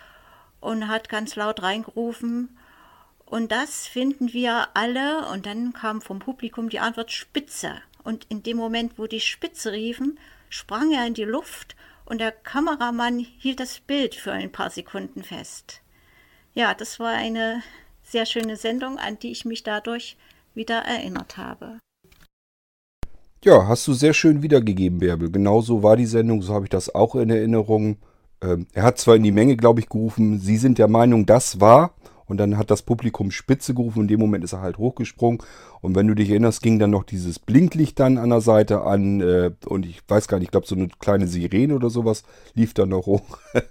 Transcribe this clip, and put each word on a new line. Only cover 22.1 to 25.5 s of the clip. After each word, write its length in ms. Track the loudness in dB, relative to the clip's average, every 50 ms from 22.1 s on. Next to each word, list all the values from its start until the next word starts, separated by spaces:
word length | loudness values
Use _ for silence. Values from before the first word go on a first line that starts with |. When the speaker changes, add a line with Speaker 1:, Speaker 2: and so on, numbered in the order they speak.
| _ _ _ _ _ _ _ _ _ _ _ _ _ _ _ _ _ _ -14 -14 -14 -18 _ _ _ _ 6
Speaker 2:
Ja, 240 | 8 8 8 8 6
hast 200 | 2 0 0 -2
du 60 | 0
sehr 200 | 2 2 2 4
schön 300 | 4 4 4 4 4 2
wiedergegeben, 560 | 2 4 4 4 2 0 0 0 0 0 0
Bärbel. 320 | 0 0 0 -2 -4 -2
Genau 300 | 0 0 2 4